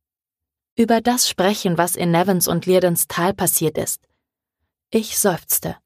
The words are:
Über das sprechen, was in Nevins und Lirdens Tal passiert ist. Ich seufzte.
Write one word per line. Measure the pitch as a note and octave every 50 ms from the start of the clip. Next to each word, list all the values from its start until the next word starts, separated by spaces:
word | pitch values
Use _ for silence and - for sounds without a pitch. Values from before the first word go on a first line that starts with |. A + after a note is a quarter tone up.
| _ _ _ _ _ _ _ _ _ _ _ _ _ _ _ -
Über | A#3 A3+ A#3 A3+
das | A3+ A#3+ A#3+ B3 - -
sprechen, | - - F3+ F#3+ G#3 - - G3 E3+ D#3+
was | E3+ F3 - -
in | F3 F3
Nevins | E3+ E3 F3+ G3 G3 F3 - -
und | E3+ E3 -
Lirdens | F3+ F#3 F#3 F3 F3+ E3+ - - -
Tal | - - E3+ F#3 G3
passiert | - F#3+ E3+ - - E3 D#3 D#3 D#3+
ist. | D#3+ - - - _ _ _ _ _ _ _ _ _ _ _ _ _ _ _ _ _ _
Ich | - A3+ A3 - - -
seufzte. | - G#3 F3 D#3+ - - - - - F3+ E3+ - _